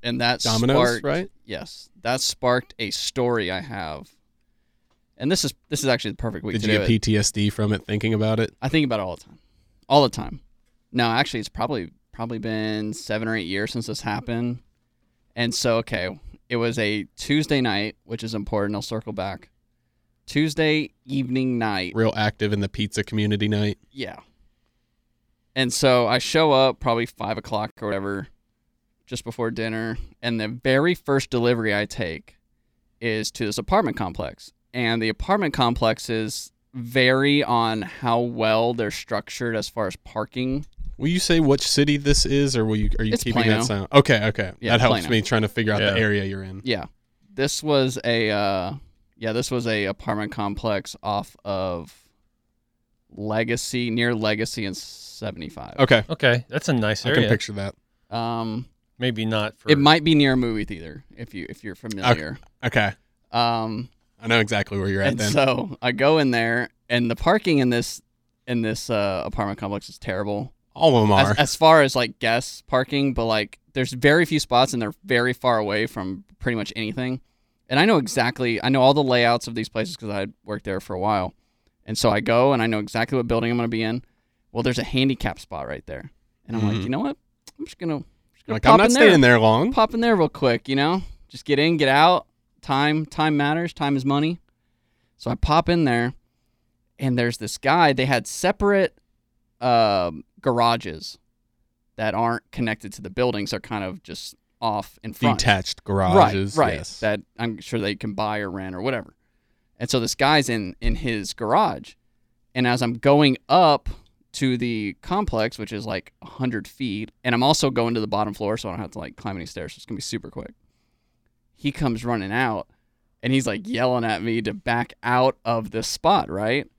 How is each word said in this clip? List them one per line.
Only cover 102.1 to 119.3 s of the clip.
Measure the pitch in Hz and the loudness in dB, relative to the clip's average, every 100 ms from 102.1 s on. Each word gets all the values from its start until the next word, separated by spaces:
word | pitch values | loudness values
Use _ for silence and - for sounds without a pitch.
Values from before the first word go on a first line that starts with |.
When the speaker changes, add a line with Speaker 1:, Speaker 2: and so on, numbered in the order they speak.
Speaker 1:
aren't | 95 117 117 _ | 0 0 -2 _
connected | - 117 107 101 | -6 -4 -4 -8
to | - | -14
the | - | -12
buildings. | 95 123 104 101 | -2 0 0 -4
They're | 107 | -6
kind | - 110 | -6 -6
of | 95 92 | -6 -10
just | - 85 - - _ _ | -14 -14 -14 -18 _ _
off | 117 104 98 _ | -4 -4 -6 _
in | 110 | -14
front. | - 120 107 | -2 0 2
Speaker 2:
Detached | 110 98 92 - - | 2 2 0 -12 -2
Speaker 1:
Right, | 98 92 | 0 4
Speaker 2:
garages, | 135 151 98 98 151 | 6 6 4 -2 0
Speaker 1:
right. | 131 80 | 0 0
Speaker 2:
yes. | - - | -8 -4
Speaker 1:
That | 110 104 - - | -2 -2 -6 -8
I'm | 117 110 | -8 -8
sure | - 117 | -6 -4
they | 101 101 | -4 -4
can | 107 | -6
buy | 98 107 107 | -4 -4 -2
or | 101 | -6
rent | 95 92 92 | -8 -8 -6
or | |
whatever. | 113 127 - _ _ _ _ _ _ _ | -4 -4 -8 _ _ _ _ _ _ _
And | 120 | -2
so | 131 | 0
this | 113 - | 0 0
guy's | 135 151 131 | 4 4 2
in, | 117 95 - | -2 -6 -4
in | - 131 | -2 0
his | 135 110 95 | -2 -4 -6
garage. | - 107 147 208 92 - - _ _ _ _ _ 127 | -8 0 2 2 -2 -12 -20 _ _ _ _ _ -2
And | 123 | 0
as | 123 | 0
I'm | 123 | -2
going | 117 139 143 147 127 _ | 0 4 6 6 2 _
up | 160 170 147 - - _ _ _ | 4 6 4 -2 -12 _ _ _
to | - 135 123 | -4 -2 0
the | 120 117 104 - | -2 -4 -6 -8
complex, | - 185 208 113 110 - | -4 -4 -2 -2 -2 -4
which | 107 | -10
is, | 107 87 | -10 -6
like, | 95 - _ | -8 -8 _
a | - | -20
hundred | - 127 113 98 | -6 -4 -4 -8
feet, | - 127 101 107 _ | -8 -6 -6 -8 _
and | 127 120 | -2 0
I'm | |
also | 131 156 139 | 0 0 -2
going | 120 117 | 0 -2
to | 117 | -2
the | 107 | -2
bottom | 101 104 | -2 -4
floor, | 98 104 110 | -4 -4 -4
so | 107 | -6
I | |
don't | 92 | -10
have | 98 | -10
to, | - | -10
like, | 73 - | -14 -12
climb | 107 | -10